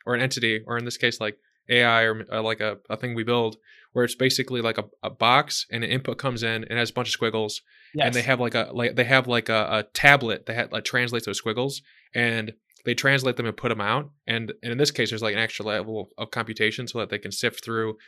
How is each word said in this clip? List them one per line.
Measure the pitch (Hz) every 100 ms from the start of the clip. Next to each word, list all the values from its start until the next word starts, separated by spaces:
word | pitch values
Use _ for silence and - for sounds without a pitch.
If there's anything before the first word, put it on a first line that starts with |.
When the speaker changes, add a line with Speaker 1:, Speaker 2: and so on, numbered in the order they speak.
| 117
Speaker 1:
or | 120
an |
entity, | 131 127 113 110 113
or | 117
in |
this | 120 -
case, | 120 -
like, | 107 104 _ _ -
A | 120 120
I | 117
or, | 113 110 113
uh, | 110
like, | 113 110
a, | 110 101 -
a | 110
thing | 123 117
we |
build, | 110 120 113 - _ - _
where | 123
it's | 120 -
basically | 131 - 127 123
like | 113 110
a, | 107 _
a | -
box | - 117 131 147 - -
and | 117
an | 110
input | 127 131 117
comes | 135 117
in | 113 113 110
and | 117
has | 117
a |
bunch | - 110
of |
squiggles, | - 113 110 107 - - _ - 151
and | 151
they | 123
Speaker 2:
Yes. | 113
Speaker 1:
have, | 123
like, | 120 117
a, | -
like, | 120 120 120
they | 120
have, | 131 123
like, | 120 113
a, | 110 104
a | 107 -
tablet | - 143 143 113 101 -
that | 117
ha-, | -
like, | 110
translates | - 123 123 117 110
those | 98
squiggles, | 113 110 135 139 - _ _
and | 123 120 117 110 - _ _ -
they |
translate | 117 139 139 131 120
them | 117
and | -
put | 120
'em | 107
out. | 104 127 147 _ -
And, | 117 113 -
and | 120
in | 120
this | 147
case, | - 107
there's, | 107
like, | 110
an | 104
extra | 113 - 104
level | 104 107 110 92 -
of | 110
computation | 120 110 107 107 110 120
so | 117
that | 101
they | 104
can | 104
sift | - 117 -
through | - 113 110 110